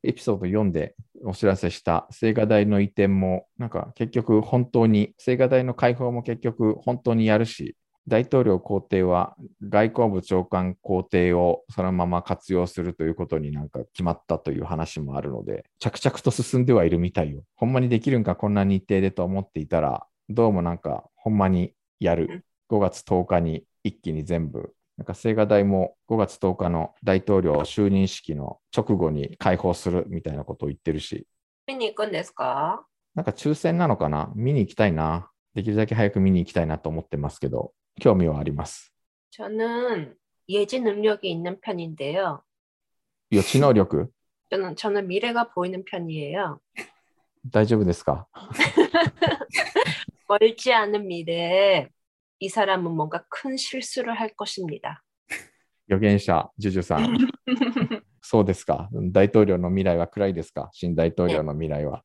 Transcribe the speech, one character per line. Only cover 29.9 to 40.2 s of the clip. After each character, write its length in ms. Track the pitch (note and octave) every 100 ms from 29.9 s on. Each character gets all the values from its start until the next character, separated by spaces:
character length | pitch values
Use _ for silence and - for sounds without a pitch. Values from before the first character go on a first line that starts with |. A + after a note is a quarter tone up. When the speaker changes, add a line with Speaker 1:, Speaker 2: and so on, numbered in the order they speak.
Speaker 1:
る 140 | F2 -
み 140 | E2+
た 120 | D#2
い 40 | C#2+
な 60 |
こ 120 | D2 -
と 120 | D2+
を 20 |
言 80 | C#2+
っ 20 |
て 120 | -
る 80 | D2+
し。 280 | - - - _ _ _ -
Speaker 2:
見 80 | C4+
に 120 | A#3
行 80 | -
く 120 | G#3+
ん 40 |
で 120 | E3
す 80 | F3+
か？ 540 | - A#3+ C3 D#3 - - _ _
Speaker 1:
な 100 | -
ん 20 | F3
か、 60 |
抽 220 | - -
選 240 | D3+ E3+ E3+
な 100 | E3+
の 100 | A2
か 120 | D#2
な？ 220 | D2+ - -
見 180 | A#2+
に 80 | C#3+
行 100 | G2
き 40 | -
た 120 | G#2+
い 60 |
な。 360 | D#2+ D#2 E2 F2+ _ _
で 100 | -
き 60 | A2+
る 60 | G#2
だ 100 | G#2+
け 100 | A2+
早 140 | G#2
く 100 | G2+
見 120 | F#2+
に 80 | F#2
行 100 | E2
き 40 |
た 80 | -
い 60 | D#2+
な 100 | D#2
と 120 | D#2+
思 120 | D#2+
っ 60 | -
て 100 | D2+
ま 120 | C#2+
す 100 | -
け 100 | C#2
ど、 240 | B1 - _ _ -
興 160 | C3 G2
味 120 | E2
は 100 | D2
あ 40 |
り 100 | C#2+
ま 120 | D2 D2+
す。 280 | - - _ _ _ _ -
Speaker 2:
저 100 | G3+
는 680 | A3 A3+ A#3 B3 G#3 C#3+ -